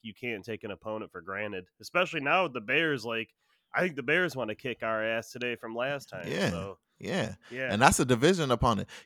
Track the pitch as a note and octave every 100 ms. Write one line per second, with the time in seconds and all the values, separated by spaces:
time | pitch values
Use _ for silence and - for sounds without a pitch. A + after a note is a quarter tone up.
0 | A2+ G2 B2 G#2+ A#2 G#2+ G#2+ F#2 A2 G#2+
1 | G2+ F2+ E2+ F#2+ G#2 F#2+ F2+ _ A2 F3
2 | F3+ E3 C#3 F3 F3 B2 G#2+ C#3 D#3+ C3+
3 | A2+ A2+ A2 _ _ _ _ - F3+ C#3
4 | B2 E3+ F3 C3 A2 G#2+ A2+ A2+ A2+ A2
5 | A2 A2+ A2 B2 B2 A#2 A2+ A2+ C3 C#3+
6 | - F#2+ F2 E3 E3+ F2+ G2 F#2 _ _
7 | G2+ F3+ B2 - - B2 C3 G2+ C#3 G3+
8 | C3 A#2+ D3+ F#3 C#3 A#2+ B2+ G#2 - -